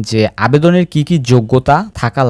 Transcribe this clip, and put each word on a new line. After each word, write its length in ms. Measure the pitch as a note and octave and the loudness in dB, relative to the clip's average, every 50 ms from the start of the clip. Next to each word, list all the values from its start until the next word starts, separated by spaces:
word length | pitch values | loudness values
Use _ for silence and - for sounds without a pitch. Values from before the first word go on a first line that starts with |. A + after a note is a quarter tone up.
| G#2+ - | -6 -4
যে 120 | A2+ A2 G#2+ G#2+ - - G#2 | -2 0 0 -2 -2 -2 -2
আবেদনের 400 | A#2+ C3 D3 D#3 E3+ F3 F3+ F3 | 0 0 2 2 2 2 2 0
কি 160 | - - D#3 C#3+ - | 0 -2 -4 -2 0
কি 80 | F3 D#3+ C3 A#2 | -2 -2 0 2
যোগ্যতা 440 | B2+ B2 A2+ A2+ C3 B2+ B2+ - C#3+ D#3+ G#3+ G#3+ - - | 2 2 2 2 0 0 2 2 0 0 0 -4 -8 -6
থাকা 200 | - A#2 - C#3 C3+ A#2+ | -6 -4 -2 -2 0 0